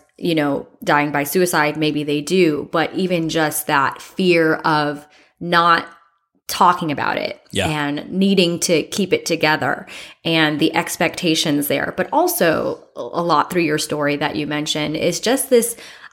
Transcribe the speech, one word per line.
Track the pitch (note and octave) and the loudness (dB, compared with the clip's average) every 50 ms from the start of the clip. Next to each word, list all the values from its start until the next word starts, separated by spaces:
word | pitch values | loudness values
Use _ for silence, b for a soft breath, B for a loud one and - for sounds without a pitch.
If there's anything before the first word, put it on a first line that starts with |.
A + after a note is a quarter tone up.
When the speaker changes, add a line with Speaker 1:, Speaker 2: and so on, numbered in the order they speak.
| _ _ _ | _ _ _
Speaker 1:
you | - - F3 E3 | -6 -4 -2 0
know, | D#3 D3 C#3+ C#3 - - - _ - - | 0 0 0 -2 -4 -6 -10 _ -10 -2
dying | - D#3 D3 D3 D3+ D3 | 0 2 2 2 0 -2
by | D3 C#3+ | -2 -4
suicide. | C#3+ - F#3 F3+ F3 F3+ D#3+ D3+ D3+ D3+ | 0 0 0 0 2 2 0 0 0 0
Maybe | D#3 D#3 D3+ C#3+ D3 D3 | 0 -2 0 0 -2 -2
they | D3 D3 D3 D3 | -2 -2 -4 -2
do. | - F3 F#3+ F3 D#3+ D3 D3 - - - | 0 2 4 4 4 2 0 -4 -4 -2
But | E3 D#3 - - | -2 -2 -2 -2
even | F3 F#3+ F3+ F#3 E3+ E3 D#3 | -4 -2 0 0 -2 -2 -2
just | D#3 D#3+ D#3 D3+ D3+ - - | 0 0 0 0 -2 -4 -2
that | - D3+ C#3 C3+ - - - | 0 2 2 2 2 -2 -6
fear | - - - - F#3+ F3+ E3+ E3 D#3+ D#3+ D#3 | -16 -16 -4 0 2 4 6 6 6 4 2
of | - - E3 D#3 D3+ D3 D3 D3 C#3+ - b b b b b b b | 0 0 0 0 2 0 -2 -4 -6 -12 b b b b b b b
not | E3+ E3+ F3 E3+ E3+ F3 E3 - - - - - _ _ _ _ _ _ _ _ _ | -4 0 2 4 6 6 4 4 2 -4 -16 -20 _ _ _ _ _ _ _ _ _
talking | - - - G3+ F3 E3+ - E3+ D#3 C#3+ | -8 0 4 4 4 4 2 0 -4 -4
about | - - - - | -2 -2 -2 -2
it | - G1+ - - - _ - - | -2 -4 -6 -8 -12 _ -8 -4
Speaker 2:
Yeah. | - - D#3 | -2 -2 0
Speaker 1:
and | D3+ D3+ D3 C#3+ C#3+ D3+ - - - | 0 -2 -2 -2 -4 -6 -8 -6 -2
needing | F#3 G3 G3 G3 F#3 F3+ E3+ E3+ E3+ | 0 2 4 4 4 4 2 2 -2
to | - - F3 D3+ - | 0 2 2 2 0
keep | - - - F#3+ F3+ - | -2 -2 -2 0 0 0
it | - - | -2 0
together | - E3+ D#3+ D#3 D3+ D#3 D3+ B2+ C3+ - - F#3 B B B B B B B B | -2 -2 0 2 2 2 2 0 -2 -4 -4 -8 B B B B B B B B
and | E3 E3 D#3+ D#3 D3+ D3+ D3 | 0 2 2 2 2 2 2
the | D#3+ D3+ - | 0 0 0
expectations | - E3 - - - F3 D#3 - - - E3+ D#3+ D#3 - D#3+ D3 D3 C#3+ - | 0 -4 -4 -2 -2 -2 -2 -2 -2 0 0 0 0 0 0 0 0 0 0
there. | C#3 C#3 - - - | -2 -2 -2 -4 -4
But | - F3+ - - | -6 -6 -2 0
also | D4 F4 F4 F4 - F#3 E3 - - - C3+ - - - _ - | 0 2 2 2 2 2 2 2 2 0 -4 -6 -8 -12 _ -14
a | C#3+ B2 - - E3+ E3+ | -12 -12 -8 -6 -4 0
lot | E3+ D#3+ D3 - - | 2 2 2 2 0
through | F3+ F3+ E3+ | 0 0 0
your | D3+ D3+ D#3 | 0 0 -2
story | - - D#3+ D3+ D3 C#3+ C#3+ | -2 -4 -4 -2 0 -2 0
that | C#3+ D3+ D3 D3+ | 0 -2 -4 -2
you | D3+ D3 | -4 -4
mentioned | D3 D3+ D3+ D3+ D#3 - D#3 D3+ D3+ D3+ | -4 -4 -4 -4 -4 -4 -4 -2 -4 -4
is | - - F3 E3+ - | -2 -2 -2 -2 -2
just | - G#3+ C4 C#4 - - | -2 0 0 0 0 4
this | B3+ A#3 A3 A3+ - B B B B B B B | 4 4 4 2 -6 B B B B B B B